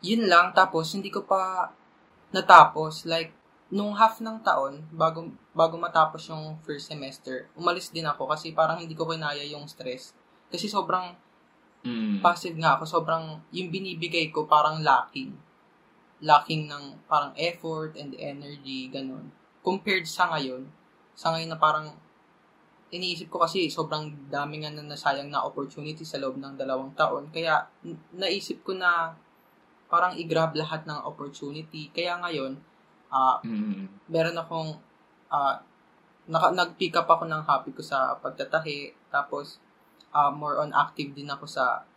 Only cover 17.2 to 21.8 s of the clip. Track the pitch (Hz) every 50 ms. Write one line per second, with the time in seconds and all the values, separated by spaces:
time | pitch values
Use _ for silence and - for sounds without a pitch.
17.2 | 143 139 - 143 156 170 170 - - 165 160 156 156 156 156 - 147 143 131 -
18.2 | 156 143 139 143 143 143 147 143 135 135 135 131 131 127 131 135 135 131 131 131
19.2 | - 147 - _ _ _ _ _ _ 185 185 196 - 208 196 185 165 160 - -
20.2 | 180 175 165 156 143 131 127 127 135 143 151 _ _ _ _ _ _ _ _ -
21.2 | - 165 160 165 165 165 160 156 - 156 156 156